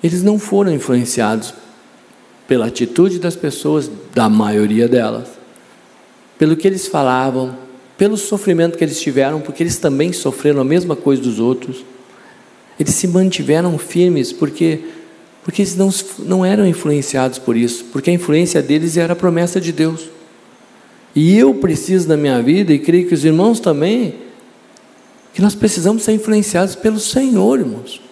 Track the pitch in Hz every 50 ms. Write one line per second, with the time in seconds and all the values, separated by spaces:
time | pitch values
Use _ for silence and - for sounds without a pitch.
0 | - 170 165 180 180 208 214 214 202 - 196 196 202 190 160 139 - - 127 123
1 | 120 117 - - 117 107 110 113 107 - - - - - - - _ - _ -
2 | _ _ - _ - _ _ - _ - 131 123 110 117 113 - 120 113 - -
3 | 175 196 180 180 165 180 170 - - 151 139 - - 151 151 156 135 - - -
4 | - - - 120 113 107 107 107 107 107 107 104 107 104 107 110 117 120 123 123
5 | 113 110 113 113 113 - - - - - - - - - - - _ _ _ _
6 | - _ - _ - _ _ _ 160 156 165 160 - 190 190 185 185 - - 156
7 | 139 131 127 127 131 135 127 131 131 127 127 - - - - - - - - _
8 | 196 208 220 208 - - 214 196 202 202 175 165 165 170 170 170 165 151 143 -
9 | - 151 135 131 135 135 151 156 147 - 139 - 170 170 165 - - 160 135 135
10 | 151 175 175 - - 143 127 - - 147 147 139 131 131 151 180 175 175 156 -
11 | - 143 139 127 - 123 113 104 113 120 131 127 - - 131 - - - - -
12 | - - - - - - - - - _ - - _ _ - - 151 - - -
13 | - 185 175 185 190 190 180 - 151 131 147 165 170 180 165 147 - - - 170
14 | 180 180 175 - - 175 - - 165 143 139 - 170 165 160 151 - - - -
15 | - - - - - _ _ _ - - - - 202 180 170 180 190 196 190 -
16 | - - - - - 165 185 185 185 185 202 208 208 185 170 - - 151 147 147
17 | 135 - - 135 127 131 127 - - - 117 113 117 120 120 - - - - 135
18 | 135 - 175 175 175 - 151 156 175 170 - 170 143 135 143 156 160 170 156 175
19 | 170 165 175 175 185 180 170 170 175 170 175 185 170 165 165 147 156 160 165 160
20 | - - - - - - _ - - - - _ - _ _ - _ - _ -
21 | - _ - 143 156 165 190 214 247 277 254 202 269 180 156 151 - - 190 185
22 | 175 156 160 147 147 143 131 123 117 123 156 185 208 170 151 139 - 143 165 180
23 | 180 175 175 151 135 160 156 160 185 220 233 220 - 185 156 143 151 180 220 247
24 | 240 170 - - - - - - - - _ _ _ _ - - _ _ _ _
25 | _ _ _ - _ - _ - 180 208 202 208 - 214 208 - 165 185 214 226
26 | - - 220 220 214 - 214 214 202 208 - 175 185 196 190 - - 220 220 214
27 | 208 - - 262 269 262 247 196 185 214 269 262 202 127 107 - - - - -
28 | - -